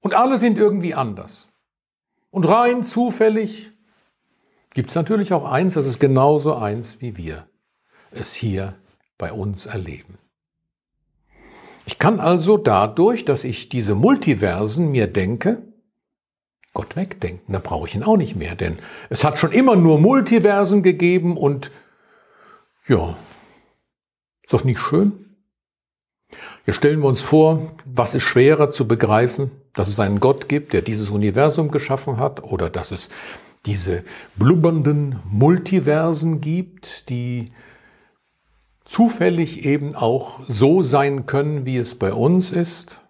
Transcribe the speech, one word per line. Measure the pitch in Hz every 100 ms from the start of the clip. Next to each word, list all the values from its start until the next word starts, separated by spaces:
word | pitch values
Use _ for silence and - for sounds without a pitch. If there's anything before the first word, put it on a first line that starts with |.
Und | 202
alle | 196 247 262
sind | 233 214
irgendwie | 208 196 170
anders. | 139 123 98 - - _ _ _ _ _ _ _ _ _
Und | 190 165
rein | 214 240 247
zufällig | 233 - 247 - 220 220 214 - - _ _ _ _ _ _ _ _ _ _
gibt's | - 120
natürlich | - 165 220 202
auch | 175
eins, | 143 131 185
das | 180 135
ist | 120
genauso | 143 131 139 151 143
eins, | 139 104 107 117 -
wie | 123 98
wir | 82 76 - _ _ _ _ _ _
es | - 127
hier | - 117 95 98 92 _ _ _ _
bei | 95
uns | 107 98 95 -
erleben. | - 85 71 _ 98 _ _ _ _ _ _ _ _ _ _ _ _ - - - - -
Ich | -
kann | - 214
also | 165 175 160 208
dadurch, | 214 98 107 113 190 240
dass | - 135
ich | 127 110 -
diese | 127 104
Multiversen | 101 170 277 - 113 101 87 107 120 165
mir | 131 104
denke, | 101 92 117 180 226 - _ _ _ _ _ _ _ _ _ _
Gott | - - -
wegdenken, | 185 - 90 90 -
da | 98
brauche | - - 85
ich |
ihn | -
auch | 214 214
nicht | 143 -
mehr, | 82
denn | 85 90 82 - - -
es | 120
hat | 151 147
schon | 160
immer | 226 262
nur | 208 170 156
Multiversen | 180 269 190 233 196 202 196 202
gegeben | 185 180 175 180 175 170
und, | 143 139 - - _ _ _ _ _ _ _ - _ _ -
ja, | 117 82 85 - - - _ _ _ _ _ _ _ _ _
ist | _
das | 117
nicht | 131 113
schön? | - 151 202 - - _ _ _ _ _ _ _ _ _ _ - - - -
Jetzt | -
stellen | 147 151
wir | 143
uns | 127
vor, | - 156 156 160 - - -
was | 123 117
ist | 135
schwerer | - - 135 151 147
zu | - 113
begreifen, | 113 107 107 120 - 135 - _
dass | - 95
es | 101
einen | 101 101
Gott | 123 139 -
gibt, | 143 147
der | 101
dieses | - 107 104
Universum | 104 104 98 151 147 151
geschaffen | 147 - 135 - 123
hat, | 139 -
oder | - 98 87
dass | - -
es | 95 - - - - - _
diese | - 101 90 87 - - - -
blubbernden | 117 175 165 165 139 147 143 123
Multiversen | 90 104 139 180 175 190 139 151 165 156 160 156
gibt, | 151 170 185 - - - -
die | 123 120 123 117 - - _ _ _ _ _ _ _ _ _ _ _
zufällig | _ - 226 226 180 170 156 -
eben | 143 143 143
auch | - 113 131 - - -
so | 107 131 180
sein | 151 139 139 139 135
können, | 139 147 151
wie | 127 127
es | 120 -
bei | 95
uns | 107 123 180 185
ist? | 180 170 - - - _